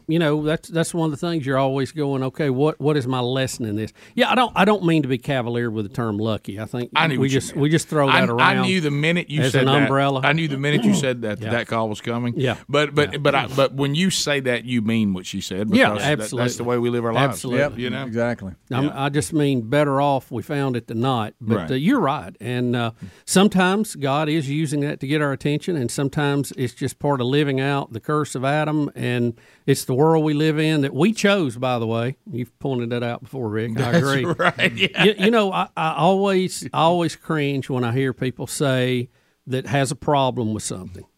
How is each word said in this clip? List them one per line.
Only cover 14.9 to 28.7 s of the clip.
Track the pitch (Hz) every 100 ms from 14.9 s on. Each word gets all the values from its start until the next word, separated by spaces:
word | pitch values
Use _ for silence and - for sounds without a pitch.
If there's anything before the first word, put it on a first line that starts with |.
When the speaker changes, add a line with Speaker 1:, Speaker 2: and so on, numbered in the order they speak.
| 113 104 92
Speaker 2:
what | 92
she | 101
said. | - 92 107
Speaker 1:
Yeah, | 220 269
Speaker 2:
Because | 104 135
that, | 151
Speaker 1:
absolutely. | 110 123 120
Speaker 2:
that's | 120
the | 120
way | 120
we | 120
live | 120
our | 117
lives. | 117 139
Speaker 1:
Absolutely. | 95 131 127 143 113
Speaker 2:
You | 123
know? | 135 120
Speaker 3:
Exactly. | 113 117 117 95 - -
Speaker 1:
I'm, | 123
Speaker 2:
Yeah. | 143 139 139
Speaker 1:
I |
just | 143 -
mean | 156 143 131
better | 110 147 147 135
off | 143 135 -
we | 120
found | - 143 139 120
it | 117
than | 113
not. | 131 123 107 -
But, | 110 107
Speaker 2:
Right. | 80
Speaker 1:
uh, |
you're | 131 165 277
right. | 143 143 90 92
And, | 110 123 123 120
uh, | 117 113 95 - -
sometimes | 185 208 185 185 202 214 147
God | 139 143 156
is | 160 135
using | 147 156 147
that | 143 147
to | 135
get | 151
our | 143
attention, | 135 151 147 - 165
and | 117
sometimes | - 139 160 143 143 127 -
it's | 123
just | - 135 -
part | 147 139
of | 123
living | 143 143 135
out | 139 143 -
the | 110
curse | - 151 143 131
of | 131
Adam, | 151 151